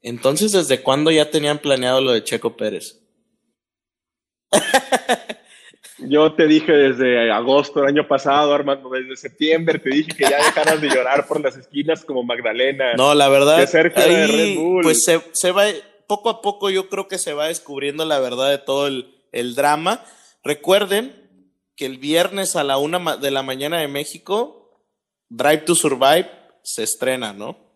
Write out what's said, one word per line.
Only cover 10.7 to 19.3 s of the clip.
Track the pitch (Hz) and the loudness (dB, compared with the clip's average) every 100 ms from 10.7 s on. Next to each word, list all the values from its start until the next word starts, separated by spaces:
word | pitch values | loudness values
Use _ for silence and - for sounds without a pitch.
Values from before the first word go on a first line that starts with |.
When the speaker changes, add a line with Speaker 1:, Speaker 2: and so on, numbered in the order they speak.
| 156 | 0
Speaker 2:
de | 147 | 0
llorar | 131 123 139 - | 0 2 0 0
por | 151 | -4
las | 139 131 | -4 -6
esquinas | 127 143 147 156 | -10 -6 -4 -4
como | - 131 | -4 -6
Magdalena. | 120 120 117 117 135 139 131 117 | -4 -4 -4 0 -2 0 -2 2
Speaker 1:
No, | 139 | 4
la | 147 139 | 4 6
verdad, | 139 143 160 | 6 6 4
Speaker 2:
Que | - | 4
Sergio | 160 165 - | 4 2 4
era | 151 | 4
de | 175 | 4
Speaker 1:
ahí, | 214 220 - 180 | 2 2 0 0
Speaker 2:
Red | |
Bull. | 170 185 | 0 2
Speaker 1:
pues, | 160 - | 2 2
se, | - 165 - | 2 0 -2
se | - 180 | -4 0
va, | 185 208 160 - _ _ | 2 0 -2 -14 _ _
poco | 208 233 | -4 -4
a | 220 | -4
poco | 208 202 196 | -6 -4 -4
yo | 190 190 | -4 -4
creo | 196 190 | -10 -8
que | 190 | -8
se | 165 | -6
va | 147 156 | -4 -6
descubriendo | 165 - 139 143 147 160 | -6 -10 -8 -8 -6 -2
la | 143 | -2
verdad | 127 123 135 | -2 -2 -2
de | 139 | -2
todo | 139 139 143 | -2 -2 -2
el, | 127 123 _ _ | -4 -10 _ _